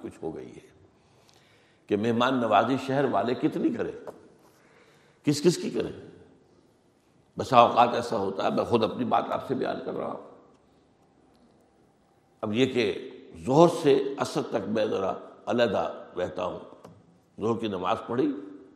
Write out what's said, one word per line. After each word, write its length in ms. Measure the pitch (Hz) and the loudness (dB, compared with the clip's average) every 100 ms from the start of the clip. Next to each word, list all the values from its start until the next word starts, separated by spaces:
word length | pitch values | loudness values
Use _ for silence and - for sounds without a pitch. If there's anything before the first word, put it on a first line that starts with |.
کچھ 160 | 110 - | -12 -10
ہو 140 | 82 78 | -10 -10
گئی 140 | 64 | -12
ہے 180 | - - - - _ _ _ _ _ _ _ _ _ - | -18 -20 -20 -20 _ _ _ _ _ _ _ _ _ -2
کہ 100 | 101 | 0
مہمان 440 | 113 117 123 131 | 2 2 2 0
نوازی 360 | 117 104 113 135 - | 2 4 4 0 0
شہر 180 | 135 | 0
والے 300 | 135 101 113 | 0 0 0
کتنی 360 | 123 147 170 - | 0 -2 0 -2
کریں، 400 | 113 85 - - - - _ _ _ _ _ _ _ _ _ | -2 -4 -8 -14 -18 -20 _ _ _ _ _ _ _ _ _
کس 180 | - 143 | -2 2
کس 140 | 180 165 | 2 2
کی 140 | - | -2
کریں۔ 220 | - 82 - - - - _ _ _ _ _ _ _ _ _ _ - | -6 -6 -10 -18 -20 -20 _ _ _ _ _ _ _ _ _ _ -10
بسا 200 | 104 123 | 4 8
اوقات 300 | 113 117 120 | 8 8 4
ایسا 220 | 117 - 113 | 2 -2 -2
ہوتا 280 | 98 95 | -2 -2
ہے، 60 | 104 | -2
میں 140 | 107 | 0
خود 200 | 98 117 | 2 2
اپنی 200 | 107 98 | 2 0
بات 200 | 117 110 - | 0 0 0
آپ 180 | - - | -4 -4
سے 60 | |
بیان 220 | - - - | -4 -4 -4
کر 80 | - | -6
رہا 140 | - - | -6 -6
ہوں۔ 240 | - - - - _ _ _ _ _ _ _ _ _ _ _ _ _ _ _ _ _ _ _ | -8 -14 -20 -20 _ _ _ _ _ _ _ _ _ _ _ _ _ _ _ _ _ _ _
اب 120 | 110 | -4
یہ 140 | 107 127 | 0 0
کہ 440 | 127 104 82 - - - - 85 | 2 -2 -2 -10 -16 -20 -10 2
ظہر 300 | 139 170 - | 8 8 6
سے 200 | 147 135 - - | 2 2 2 -4
عصر 240 | 127 160 | -4 -4
تک 260 | 123 113 98 | -4 -4 -4
میں 180 | 110 107 | -2 -2
ذرا 260 | 107 95 - - - - | -2 -4 -6 -10 -14 -4
علیحدہ 580 | 113 120 95 82 - - 87 | 0 2 0 -4 -6 -10 -6
رہتا 260 | 87 - | -6 -4
ہوں، 140 | 90 85 - - - - - _ _ - | -6 -8 -14 -20 -20 -20 -20 _ _ -6
ظہر 200 | 104 113 | -2 -2
کی 80 | 110 | -2
نماز 280 | 92 90 113 - | -4 -2 -2 -2
پڑھی، 260 | 120 151 - - - - | -2 0 -2 -10 -16 -20